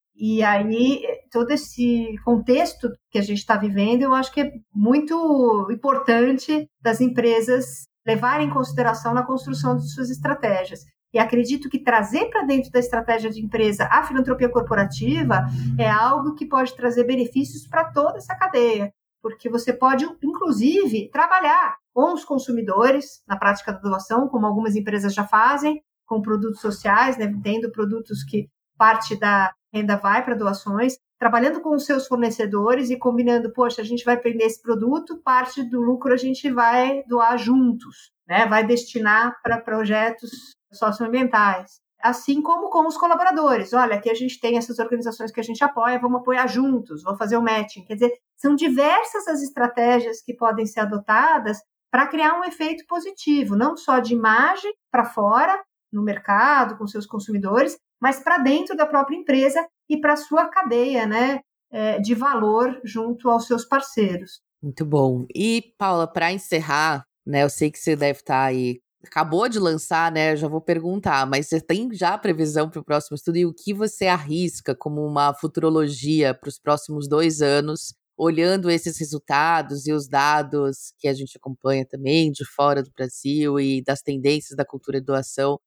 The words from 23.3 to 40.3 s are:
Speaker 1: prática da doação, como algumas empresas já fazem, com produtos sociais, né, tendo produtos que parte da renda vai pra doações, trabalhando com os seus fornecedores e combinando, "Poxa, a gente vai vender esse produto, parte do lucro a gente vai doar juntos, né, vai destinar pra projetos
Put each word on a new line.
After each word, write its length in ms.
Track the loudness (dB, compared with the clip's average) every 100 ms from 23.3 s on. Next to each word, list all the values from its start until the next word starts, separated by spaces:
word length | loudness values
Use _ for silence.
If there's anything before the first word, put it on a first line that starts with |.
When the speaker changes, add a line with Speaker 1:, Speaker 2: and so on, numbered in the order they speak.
| -2
Speaker 1:
prática 380 | 0 0 -4
da 60 | -6
doação, 500 | -4 -4 -2 -2 0
como 160 | 0 0
algumas 300 | 0 0 -2
empresas 380 | -2 -2 -2
já 120 | -4 0
fazem, 560 | 4 4 2 -2 -4 _ _ -6
com 160 | -4
produtos 400 | -2 -2 -2 -4
sociais, 560 | -6 -4 0 2 2 0
né, 140 | -4 -4
tendo 280 | -2 -2 -2
produtos 520 | -4 -4 -4 -6 -10
que 240 | -4 -4 -4 _ _ 4
parte 420 | 4 4 0 -2
da 340 | 2 2 0 -4 _
renda 240 | -4 0 0
vai 260 | 2 0
pra 100 | 0
doações, 600 | -2 -2 -4 -4 0 0 -2 _ 0
trabalhando 400 | 2 4 2 0
com 160 | -2 -2
os 100 | 0
seus 220 | -2 0
fornecedores 840 | 0 0 -2 -2 0 2 2 0
e 80 | -2
combinando, 540 | 0 2 2 2 0
"Poxa, 300 | -2 -2 -2
a 40 | -6
gente 200 | -4 0
vai 120 | 0
vender 280 | 0 0 -2
esse 160 | -2
produto, 600 | -4 -2 0 -2 -4 -8
parte 380 | 0 0 0 -6
do 200 | -6 -2
lucro 320 | 0 0 0
a 40 | 0
gente 320 | 0 -4 -2
vai 540 | 2 2 4 2 -2
doar 340 | -2 2 2 2
juntos, 760 | 2 4 2 0 -8 -20 -20 _ -2
né, 200 | 2 4
vai 200 | 2 2
destinar 760 | 0 -2 -2 2 2 2 -4
pra 160 | -4 -4
projetos 720 | -2 -4 0 0 0 -4 -14